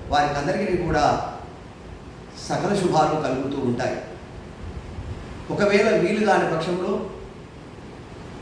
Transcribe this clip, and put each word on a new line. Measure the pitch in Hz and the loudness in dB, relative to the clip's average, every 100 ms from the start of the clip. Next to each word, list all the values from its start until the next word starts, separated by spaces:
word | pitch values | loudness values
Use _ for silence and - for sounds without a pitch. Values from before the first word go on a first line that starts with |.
| - | 0
వారికందరికీ | 147 147 143 147 196 202 175 | 4 4 2 0 0 2 2
కూడా | 160 147 147 - - - - - - - - - - - - - - | 2 4 4 2 -2 -8 -12 -14 -16 -16 -14 -14 -14 -16 -16 -12 -4
సకల | 143 180 202 | -2 2 2
శుభాలు | 175 156 156 156 | 4 6 6 4
కలుగుతూ | 135 131 139 139 120 | 0 0 -2 0 0
ఉంటాయి. | 120 127 - - - - - - - - - - - - - - - - | 2 0 -2 -8 -12 -14 -14 -14 -12 -10 -10 -10 -10 -8 -8 -10 -10 -6
ఒకవేళ | - 208 202 220 - | 2 4 6 6 6
వీలు | 175 214 208 | 4 4 6
కాని | 180 165 160 | 6 4 0
పక్షంలో | 165 175 190 214 - - - - - - - - - - - - - - | 0 -2 0 -2 -4 -10 -14 -14 -16 -16 -16 -16 -16 -16 -16 -14 -14 -12